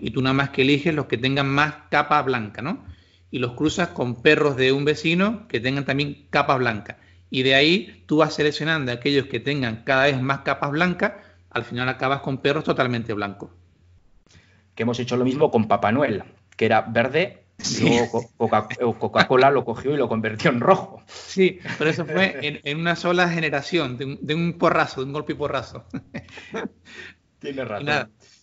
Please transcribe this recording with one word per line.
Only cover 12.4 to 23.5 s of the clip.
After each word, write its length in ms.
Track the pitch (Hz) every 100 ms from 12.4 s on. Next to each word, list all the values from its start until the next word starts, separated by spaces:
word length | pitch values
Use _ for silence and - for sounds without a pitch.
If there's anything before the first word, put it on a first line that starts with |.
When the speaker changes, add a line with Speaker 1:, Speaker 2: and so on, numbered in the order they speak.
| 139 147
Speaker 1:
totalmente 480 | 151 156 127 120 117
blancos. 380 | 104 101 98 82 - _ _ _ _ _ _ _ - _ _ _
Speaker 2:
Que 80 | -
hemos 160 | 113 120
hecho 160 | 123 123
lo 80 |
mismo 260 | 127 135 120
con 180 | 120 104
Papá 240 | 104 101
Noel, 300 | 123 135 98 - - _ -
que 100 | 110
era 160 | 110
verde, 640 | 117 113 123 151 196 - _ -
Speaker 1:
Sí. 300 | - 135 -
Speaker 2:
luego 220 | 120 117
Co-, 200 | 113 - -
Coca-, 320 | 113 110 -
eh, 140 | - 117 110
Coca-Cola 520 | 107 110 - 127 135
lo 140 | 135
cogió 280 | 117 113 131
y 40 | 147
lo 120 | 117
convirtió 420 | 113 110 107 170
en 100 | 120
rojo. 420 | 143 190 - - -
Speaker 1:
Sí, 500 | - - 190 180 147 - -
pero 140 | 156
eso 160 | 156 147
fue 300 | 156 190 135
en, 200 | 147 151
en 160 | 143 151
una 160 | 170
sola 340 | 170 175 175 175
generación, 720 | 165 156